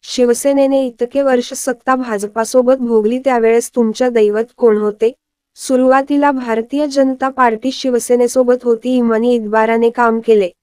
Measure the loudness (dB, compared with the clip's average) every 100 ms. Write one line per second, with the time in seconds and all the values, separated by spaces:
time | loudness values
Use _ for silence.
0 | -10 -2 0 2 0 2 2 0 -2 -4
1 | -4 -2 0 0 -2 -8 -8 -6 -4 -4
2 | -2 -6 -6 -6 -2 0 2 0 2 0
3 | 0 -2 0 0 2 2 0 -2 -2 0
4 | -2 2 0 0 -6 _ 2 2 -2 -2
5 | -4 -4 _ _ _ _ -2 2 4 2
6 | 0 0 0 0 -4 -4 -4 -4 -2 0
7 | 0 0 -6 0 0 0 -6 -4 -4 -4
8 | 0 0 2 0 0 0 0 -2 0 0
9 | 0 0 2 0 0 0 0 2 0 0
10 | 0 0 2 2 2 _